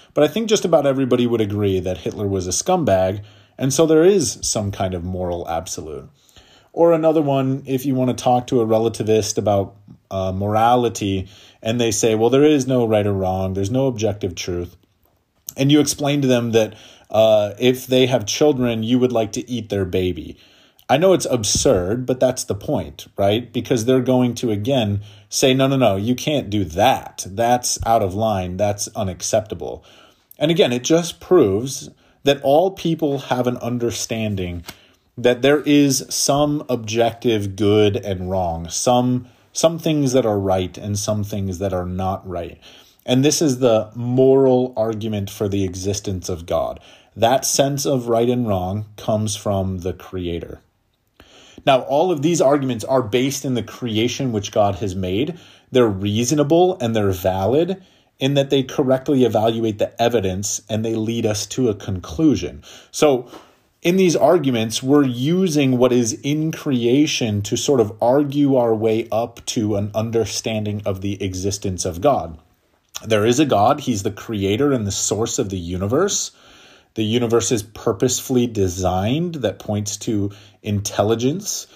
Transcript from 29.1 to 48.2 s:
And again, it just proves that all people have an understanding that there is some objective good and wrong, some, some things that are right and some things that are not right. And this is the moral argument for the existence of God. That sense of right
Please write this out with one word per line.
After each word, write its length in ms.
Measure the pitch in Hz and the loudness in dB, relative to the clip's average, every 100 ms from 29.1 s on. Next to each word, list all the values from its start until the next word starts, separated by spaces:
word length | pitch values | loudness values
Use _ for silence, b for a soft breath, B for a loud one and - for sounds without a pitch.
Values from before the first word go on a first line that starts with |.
| 87 - 113 104 85 65 58 b b b b b - | -6 -2 -2 -2 -8 -10 -12 b b b b b -4
And 120 | 151 | 0
again, 240 | 165 170 | 2 2
it 100 | 123 | 0
just 360 | 123 160 170 - | 2 0 0 -8
proves 720 | - 180 110 95 131 - - b b b | 2 4 6 2 -2 -8 -14 b b b
that 180 | 139 139 | 0 0
all 300 | 139 143 190 | 2 4 2
people 480 | 190 170 160 151 139 | 0 -4 -2 -2 -2
have 260 | - 123 123 | -4 -2 -2
an 120 | 123 | -4
understanding 1080 | 117 120 117 117 - 113 110 98 90 87 B B B B B - | -4 -4 -4 -4 -6 -6 -4 -4 -6 -8 B B B B B -2
that 280 | 120 123 | 0 2
there 180 | 131 147 | 4 2
is 420 | 139 147 143 127 - | 4 4 4 0 -4
some 560 | - - 143 147 147 - | -4 0 2 0 -2 -4
objective 880 | 123 110 110 117 113 123 110 101 95 | -6 -4 0 0 0 -2 0 -2 -2
good 400 | 101 107 104 107 | 2 4 4 2
and 320 | 104 92 90 | -4 -6 -4
wrong, 380 | 95 87 82 85 | -2 -2 -4 -8
some, 600 | - - 123 123 123 123 b b | -4 0 2 2 -2 -6 b b
some 240 | - 165 165 | -2 0 0
things 360 | 165 151 135 | -2 0 2
that 120 | 131 117 | 2 2
are 140 | 104 | 0
right 360 | 95 92 92 - | 0 0 -2 -6
and 180 | 104 101 | -8 -6
some 260 | 104 107 | -4 -4
things 360 | 101 104 95 85 | -4 -6 -6 -4
that 140 | 98 | -4
are 120 | 92 87 | -4 -4
not 420 | 92 - 95 95 | -4 -4 -6 -8
right. 320 | 87 85 - B B B B - | -10 -10 -14 B B B B 0
And 180 | 127 | 2
this 160 | 139 151 | 4 2
is 200 | 165 123 | 2 2
the 320 | 127 110 - | 4 4 2
moral 800 | 120 120 127 131 135 135 127 127 127 | -6 -2 4 6 6 6 4 2 -2
argument 540 | 131 110 110 104 98 | -2 -2 -4 -4 -6
for 180 | - 104 | -4 -2
the 160 | 101 | 0
existence 640 | 95 92 95 95 - 92 - | -2 -4 -4 -4 -4 -8 -6
of 200 | 90 85 | -10 -4
God. 320 | 82 62 - B B B - | -4 -4 -8 B B B -2
That 300 | 117 131 - | 2 2 2
sense 400 | - 139 143 156 | 0 2 0 -2
of 220 | 135 117 | -2 0
right 220 | 117 | 2